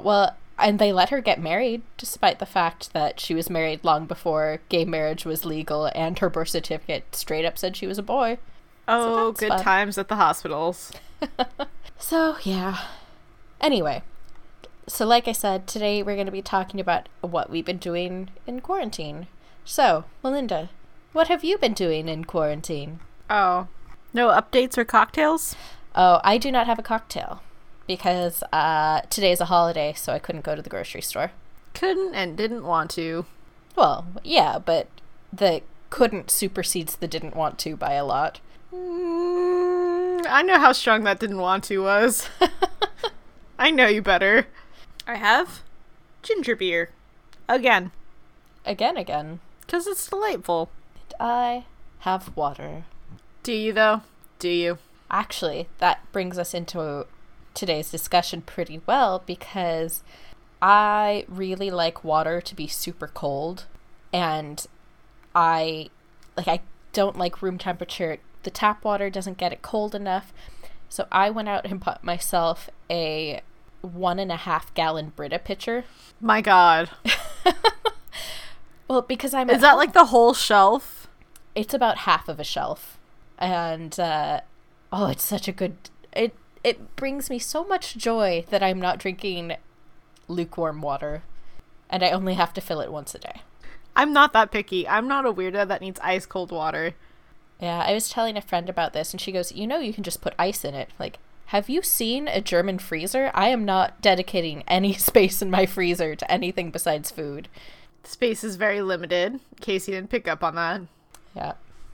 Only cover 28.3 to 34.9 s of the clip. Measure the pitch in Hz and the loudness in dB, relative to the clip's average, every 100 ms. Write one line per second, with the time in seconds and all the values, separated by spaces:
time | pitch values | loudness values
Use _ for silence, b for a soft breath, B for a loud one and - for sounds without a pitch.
28.3 | - - - 156 156 156 156 - - 190 | -4 -2 2 2 4 4 2 0 2 4
29.3 | 175 170 175 170 156 151 151 - 139 - | 4 4 4 4 2 -2 -4 -4 -4 -4
30.3 | 160 156 151 - 92 - - - - 175 | -6 -6 -6 -6 -8 -8 -8 -6 -4 -4
31.3 | - - - - - 381 370 381 311 180 | -6 -18 -18 -16 -4 -2 0 -2 -2 -4
32.3 | 165 220 233 165 165 160 - 165 165 170 | -2 -4 -4 0 0 0 -4 -4 -6 -8
33.3 | - - - - - 151 127 175 190 277 | -14 -20 -20 -4 4 4 4 -4 -8 2
34.3 | 311 151 165 170 165 - | 4 6 2 2 0 0